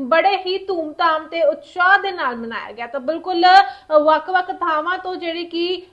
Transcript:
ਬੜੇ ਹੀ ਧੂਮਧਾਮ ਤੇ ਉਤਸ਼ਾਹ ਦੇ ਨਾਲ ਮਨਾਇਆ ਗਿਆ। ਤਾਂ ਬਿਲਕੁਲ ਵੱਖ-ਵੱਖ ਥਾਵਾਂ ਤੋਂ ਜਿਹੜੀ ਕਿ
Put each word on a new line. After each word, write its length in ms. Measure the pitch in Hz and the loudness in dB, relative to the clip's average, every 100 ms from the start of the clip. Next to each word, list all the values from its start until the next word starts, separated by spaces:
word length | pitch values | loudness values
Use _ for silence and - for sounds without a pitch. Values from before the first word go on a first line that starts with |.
| 254 | 0
ਬੜੇ 280 | 330 381 381 370 | 2 2 0 -2
ਹੀ 120 | 381 392 | -6 -4
ਧੂਮਧਾਮ 600 | 349 302 294 330 311 311 | -6 -6 -2 0 0 -4
ਤੇ 140 | 330 | 0
ਉਤਸ਼ਾਹ 520 | 302 311 - 370 359 392 | 0 0 -8 0 4 4
ਦੇ 80 | 392 | 2
ਨਾਲ 260 | 359 277 233 | -4 -6 -6
ਮਨਾਇਆ 360 | 233 190 - | -8 -10 -12
ਗਿਆ। 140 | 214 240 | -12 -10
ਤਾਂ 140 | 277 | -6
ਬਿਲਕੁਲ 460 | 254 330 359 349 359 381 392 - - 302 | -6 -6 -4 2 6 8 6 -2 0 4
ਵੱਖ-ਵੱਖ 480 | 302 311 339 370 359 | 4 2 2 -2 -2
ਥਾਵਾਂ 460 | - 349 302 330 370 | -4 -2 -2 -2 -4
ਤੋਂ 180 | 370 359 | -6 -8
ਜਿਹੜੀ 280 | 339 330 339 | -6 -6 -8
ਕਿ 360 | 339 349 359 - | -6 -4 -6 -10